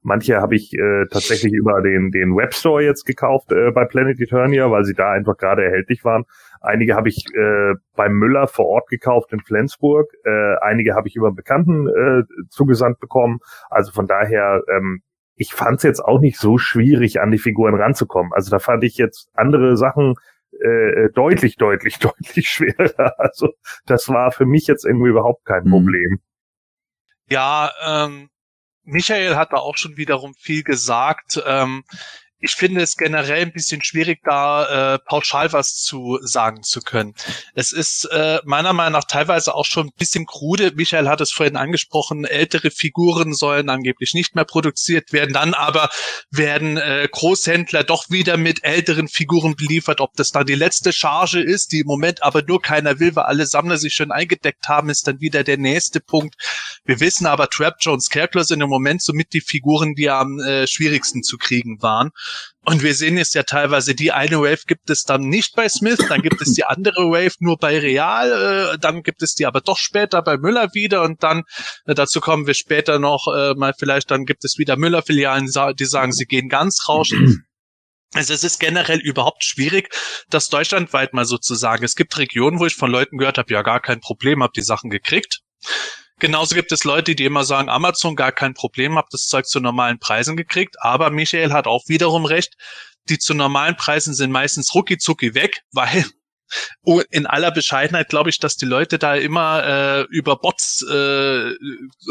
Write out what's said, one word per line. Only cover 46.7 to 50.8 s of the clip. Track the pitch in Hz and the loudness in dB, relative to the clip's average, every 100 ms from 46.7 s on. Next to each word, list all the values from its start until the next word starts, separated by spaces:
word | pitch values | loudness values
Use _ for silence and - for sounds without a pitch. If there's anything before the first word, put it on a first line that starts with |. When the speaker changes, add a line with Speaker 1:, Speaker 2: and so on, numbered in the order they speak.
| 156 | -4
Speaker 3:
äh, | 147 139 143 | -2 -2 -2
Großhändler | - 165 185 - 170 170 160 | 0 0 2 2 0 0 -2
doch | 143 160 - | 0 -2 -2
wieder | 185 175 170 | -2 0 2
mit | 165 160 | 0 -2
älteren | 151 165 170 156 156 | -2 0 0 -2 -2
Figuren | - 147 170 160 147 | -4 0 0 0 -2
beliefert. | 151 160 156 147 | -2 -2 0 -2
Ob | 135 | -2
das | - 139 | -2 -2
dann | 143 135 | 0 0
die | 139 | 0
letzte | 170 - | 0 0